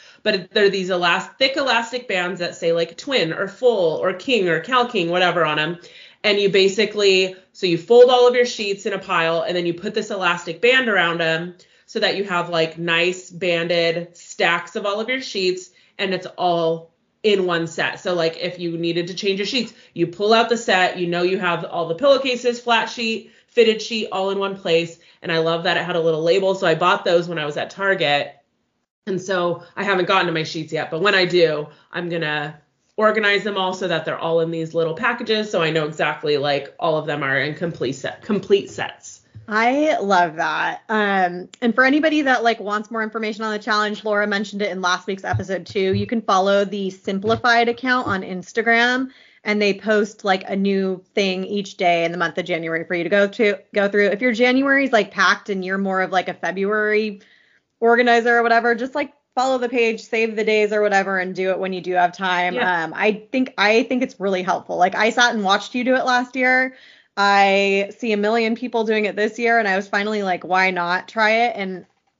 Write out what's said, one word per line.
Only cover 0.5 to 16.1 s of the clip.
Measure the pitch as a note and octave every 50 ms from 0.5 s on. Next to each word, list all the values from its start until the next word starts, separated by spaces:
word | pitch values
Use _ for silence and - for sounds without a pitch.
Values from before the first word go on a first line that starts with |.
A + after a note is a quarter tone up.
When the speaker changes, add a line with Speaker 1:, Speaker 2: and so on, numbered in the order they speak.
Speaker 1:
they're | - A3 G#3 G3
these | F#3+ G3 F#3 F3+
elas-, | F#3+ F3 F3 E3+ F3 F#3+ F#3 - - -
thick | C4 C4+ C4+ D#4+
elastic | C#4 B3+ A3+ A#3 A#3 - B3+ B3 - -
bands | G3 F3+ F3 F3+ F#3+ E3+
that | F3 E3+ E3+
say, | - F#3 E3
like, | E3 E3+ E3+ E3+ - -
twin | - D4 C4+ A#3 E3+ D#3+ D#3+
or | - F#3+ F#3+
full | - - B3+ B3 A#3 G3+ F3+ D#3+ D#3 -
or | - F#3 G3
king | F#3+ - C#4 B3+ A3 F#3 F3
or | D#3+ D#3+
Cal | E3 - C4 B3 A#3+ A#3
King, | A#3 G3+ E3+ E3
whatever | E3+ F3+ F#3 F3 E3 F3 D#3+
on | D3+ D3+ D3
'em. | D3+ D#3+ F3 E3+ - - - - - - - _ -
And | G#3 G3+ G3+
you | G3+ F#3+
basically, | F3 G3 F#3+ G3 F#3+ A3+ G#3+ G#3 G#3 G#3 G#3 G3 F#3+ F#3 F#3+ F#3 F#3 - - _
so | _ - -
you | F#3 E3 E3
fold | E3 - A#3 A#3+ B3 B3+
all | B3 B3 B3 B3
of | B3
your | B3 A#3+
sheets | A#3+ - - G#3+ G3+ G3 G3+ -
in | A3 G3+
a | F#3+
pile, | - F#3+ F#3 E3+ E3 E3 E3 E3+
and | - - F3+
then | F3+ F3
you | E3+ E3+
put | E3 - - -
this | A3 G#3+ -
elastic | A3 G3 F#3 F3 F3+ F3 - F3+ E3 -
band | - A#3+ C4 C4 B3+ A#3
around | G3+ F#3 E3+ E3+ E3 E3+
'em | E3 D#3+ D#3+ D#3+ F3 F3+ F3 _ - _ _ _ _
so | _ - A3+
that | G3+ F#3+ - F#3+
you | G3+
have, | G3 F3+ F3 E3+ E3
like, | F3 E3 D#3+ D#3+ D#3+ D#3+
nice | E3+ E3+ E3 E3 E3+ F3+ F3+ F3+ - -
banded | F3 E3 F#3+ F3+ E3+ E3+ E3+ F3 F3 E3+ E3 E3+ E3 E3+ E3+ E3+ - -
stacks | - - - - G3 E3+ E3+ F3 - - -
of | A3+ G3
all | G3+ G3 G#3+
of | A3 A#3
your | B3+ C4
sheets, | C4 - - G3+ F#3 F3+ F3+ F#3 - - _ _ _ _ _ -
and | G3+ F#3+